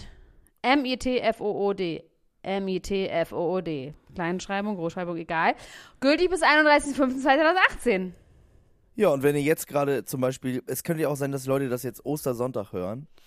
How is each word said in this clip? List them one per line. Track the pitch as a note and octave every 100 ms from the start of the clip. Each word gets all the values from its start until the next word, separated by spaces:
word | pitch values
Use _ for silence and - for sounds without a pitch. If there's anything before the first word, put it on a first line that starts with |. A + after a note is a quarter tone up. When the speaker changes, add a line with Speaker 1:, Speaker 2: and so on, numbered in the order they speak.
| - - - _ _ _
Speaker 1:
M | A#3+ C#4+
I | B3+ B3+
T | B3+ B3+
F | A3 G#3+
O | G#3 D3+ G3+
O |
D. | G3 F3 D#3 - _ _ _
M | - G3 G3
I | F#3
T | - G3 F#3+
F | E3+ E3
O | A2 D3+ F#3
O |
D. | E3 D3+ C3 D3+ _
Kleinschreibung, | - E3+ F3+ - G3 G#3 F#3+
Großschreibung, | E3 F#3 F3 E3+
egal. | E3 E3 F#3 - - - - -
Gültig | C4+ D#4+ F4
bis | E4+
einunddreißigsten | D4 D4+ D4+ D4 D4
fünften | B3 C4 B3+
zweitausendachtzehn. | C#4 C4+ D#4+ F#4 A4+ - A#3+ F#3+ F#3 - _ _ _ _ _ _ _
Speaker 2:
Ja, | - G3
und | C#3
wenn | C#3+
ihr | D3
jetzt | C#3+ D#3+ -
gerade | C#3+ C#3+ C3+
zum | - C3+
Beispiel, | B2+ C3 B2+ B2 -
es | B2+
könnte | - D#3+
ja | C#3
auch | C#3+
sein, | C#3
dass | C#3 C3
Leute | C3+ C3+
das | B2
jetzt | B2 -
Ostersonntag | B2+ D3+ C#3+ A#2 B2+ A#2+ G2
hören | G2 F2+ A#2+ D3+ -